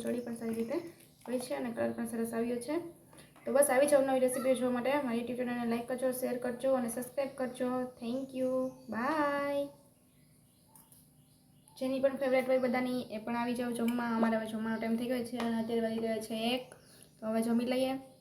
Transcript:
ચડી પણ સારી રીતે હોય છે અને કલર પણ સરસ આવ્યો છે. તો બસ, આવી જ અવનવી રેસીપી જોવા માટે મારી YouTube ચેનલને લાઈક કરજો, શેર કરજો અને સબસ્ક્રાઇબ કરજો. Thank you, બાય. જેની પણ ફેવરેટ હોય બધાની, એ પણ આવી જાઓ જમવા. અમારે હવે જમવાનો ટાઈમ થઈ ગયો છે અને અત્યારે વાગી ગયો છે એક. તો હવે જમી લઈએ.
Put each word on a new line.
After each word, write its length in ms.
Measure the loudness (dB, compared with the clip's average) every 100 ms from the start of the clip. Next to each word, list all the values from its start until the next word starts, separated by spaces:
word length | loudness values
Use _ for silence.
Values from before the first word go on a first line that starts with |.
ચડી 200 | -2 -4 -4
પણ 140 | -6
સારી 160 | -4 -4
રીતે 160 | -2 -4 -6 -16 -20 -18 -6
હોય 140 | -4
છે 100 | -4 -4
અને 140 | -4 -2
કલર 160 | -2 -2
પણ 140 | -6
સરસ 200 | -4 -2 -2
આવ્યો 220 | -2 -2 -2
છે. 100 | -4 -4 -16 -20 -20 -20 -10
તો 80 | 0
બસ, 180 | 4 6
આવી 200 | 6 6
જ 40 | 6
અવનવી 260 | 6 4
રેસીપી 300 | 4 2 2 4
જોવા 140 | 2 2
માટે 260 | 2 2
મારી 160 | 2 -2
YouTube 180 | -2 -4
ચેનલને 280 | -2 -2 0
લાઈક 140 | -2 -2
કરજો, 220 | 0 0
શેર 240 | 0 -2 -2
કરજો 360 | -2 0 2 2
અને 100 | 0
સબસ્ક્રાઇબ 420 | -4 -6 -4 -4 -4
કરજો. 300 | -6 -2 -2 0 -4 -6
Thank 340 | -4 -4 -4 -2
you, 120 | 0 0 -2 -6 -8
બાય. 760 | -2 0 2 2 2 0 0 -2 -8 -20 _ _ _ -20 -20 -20 _ _ -20 -20 -20 -20 -20 _ _ _ -20 _ -6
જેની 260 | -4 0
પણ 180 | 0 0
ફેવરેટ 280 | 2 2 4
હોય 120 | 2
બધાની, 360 | 4 2 0 -2 -4
એ 80 | -8
પણ 160 | -4 -2
આવી 180 | -2 -2
જાઓ 120 | -2 0
જમવા. 320 | 0 0 0 2
અમારે 200 | 4 2
હવે 160 | -2
જમવાનો 240 | -4 -2 -2
ટાઈમ 240 | 0 -2
થઈ 100 | 0
ગયો 140 | -2 -2
છે 120 | -2 -2
અને 100 | 0
અત્યારે 240 | 0 0 0
વાગી 180 | -2 -2
ગયો 140 | -2 -4
છે 80 | -2 0
એક. 260 | -2 -4 -20 -20 -20 -20 -10
તો 80 | -2
હવે 160 | 0
જમી 300 | 2 2 2
લઈએ. 260 | 2 0 -2 -8 -20